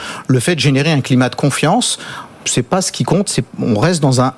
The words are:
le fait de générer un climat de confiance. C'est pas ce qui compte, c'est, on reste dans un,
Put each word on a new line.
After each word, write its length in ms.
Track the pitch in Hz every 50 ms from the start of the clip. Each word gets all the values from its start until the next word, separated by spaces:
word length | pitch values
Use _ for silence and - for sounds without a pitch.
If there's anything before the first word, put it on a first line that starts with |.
| - - - - - -
le 120 | 131 127
fait 160 | - - 180
de 60 | 147
générer 300 | 120 147 135 131 143 165
un 100 | 160 135
climat 280 | 120 - 135 127 127 123
de 60 | -
confiance. 640 | - - 143 - - - 147 185 247 233 - - - - - - - - - - - -
C'est 200 | - - 131 117
pas 180 | - 180 190
ce 100 | 180 -
qui 120 | - - 120
compte, 260 | - - 180 202 -
c'est, 160 | - - 117 - - -
on 160 | - - 113 104
reste 240 | 120 165 185 160
dans 180 | 147 139 127 123
un, 140 | 127 131 -